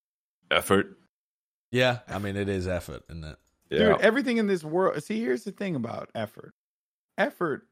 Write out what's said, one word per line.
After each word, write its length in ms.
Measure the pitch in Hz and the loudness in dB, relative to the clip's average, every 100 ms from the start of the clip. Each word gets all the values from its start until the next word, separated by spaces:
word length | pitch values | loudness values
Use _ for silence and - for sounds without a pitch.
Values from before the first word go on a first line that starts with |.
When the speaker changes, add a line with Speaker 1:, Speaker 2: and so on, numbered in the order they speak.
| _ _ _ _ - | _ _ _ _ 0
Speaker 1:
effort. 460 | 82 - 98 - - _ _ _ _ _ _ - | 0 4 2 2 -6 _ _ _ _ _ _ -4
Speaker 2:
Yeah, 280 | 123 127 120 - | 2 2 0 -4
I 120 | 98 | -6
mean, 160 | 101 98 | -4 -2
it 120 | 101 | -2
is 180 | 98 90 | -2 -2
effort, 340 | 87 - 65 - | -4 -6 -14 -14
isn't 140 | 82 | -14
it? 140 | 78 - _ _ - | -14 -16 _ _ -2
Speaker 1:
Yeah. 80 | - 214 | 4 4
Speaker 3:
Dude, 80 | 196 | 6
everything 360 | 196 254 262 233 | 4 4 2 0
in 80 | 208 | 0
this 180 | 185 | 0
world. 380 | 151 170 190 151 | -2 0 0 0
See, 160 | - 220 | -4 -4
here's 240 | 240 247 | -2 -4
the 80 | 208 | -6
thing 240 | 185 202 147 | -8 -6 -4
about 360 | 113 107 - | -4 -8 -8
effort. 400 | 113 107 - - - _ _ _ _ _ - | -6 -8 -10 -20 -20 _ _ _ _ _ -4
Effort, 500 | 220 - 170 127 - | -2 -2 -4 -4 -10